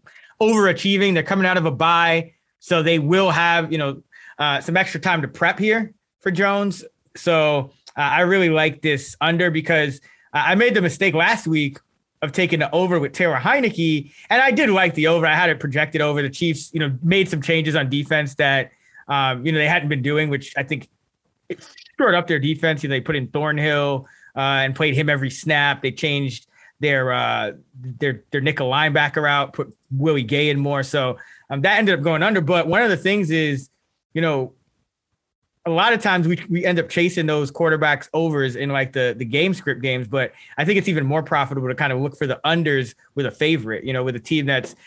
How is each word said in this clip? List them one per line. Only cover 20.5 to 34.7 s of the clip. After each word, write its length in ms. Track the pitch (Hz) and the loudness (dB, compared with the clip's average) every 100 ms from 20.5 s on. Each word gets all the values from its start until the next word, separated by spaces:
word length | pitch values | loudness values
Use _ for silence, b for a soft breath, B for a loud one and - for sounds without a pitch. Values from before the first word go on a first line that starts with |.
| 139 | -8
I 60 | |
think 260 | 139 151 - _ _ _ _ _ - | -6 -8 -10 _ _ _ _ _ -16
it 140 | - - - - - | -16 -16 -20 -12 -2
shored 160 | 254 | 2
up 120 | 175 175 | 2 0
their 120 | 156 | -2
defense. 440 | 139 156 165 151 | -2 0 -2 -2
You 60 | 143 | -2
know, 60 | |
they 60 | 135 | -4
put 140 | - 147 | -4 -4
in 120 | 123 | -4
Thornhill, 800 | 147 151 151 151 147 143 139 139 B B | -4 -2 -2 0 0 0 -2 -8 B B
uh, 60 | - | -4
and 340 | 135 139 135 | 0 0 0
played 200 | 131 156 | 0 0
him 160 | 131 151 | 0 0
every 200 | 143 135 | 0 -2
snap. 520 | - 160 147 143 139 | -4 -2 2 2 0
They 100 | 135 | -4
changed 540 | 127 156 143 139 117 - b b b | -4 -2 -2 -4 -6 -16 b b b
their, 300 | 147 139 127 | 0 0 0
uh, 420 | 123 120 117 110 - _ 131 | 0 0 -2 -4 -8 _ -18
their, 420 | 127 113 143 113 - | -14 -4 -4 -4 -6
their 100 | 143 | -4
nickel 260 | 139 151 131 | -2 -2 -2
linebacker 580 | 135 156 151 143 156 147 | 0 2 2 0 0 0
out, 280 | 143 135 | 0 0
put 200 | - 143 - - | -6 -10 -12 -8
Willie 320 | 135 156 147 | -2 0 0
Gay 280 | 110 143 151 | 0 0 2
in 100 | 143 | 0
more. 220 | 139 143 | 0 -2
So, 340 | 135 147 127 113 B B B | -2 -2 -2 -4 B B B
um, 140 | 139 | -2
that 160 | 175 208 | 2 2
ended 200 | 208 170 | 2 2
up 60 | |
going 180 | 143 160 | 0 2
under. 200 | 185 220 | 2 2
But 240 | 151 175 160 | 2 0 2
one 160 | 185 | 2
of 80 | 233 | 2
the 80 | 180 | 0
things 320 | 185 208 170 | 0 0 0
is, 400 | 160 151 139 - _ _ _ _ | 0 0 -2 -8 _ _ _ _
you 80 | 160 | -4
know, 320 | 165 143 127 - _ | -2 -2 -4 -10 _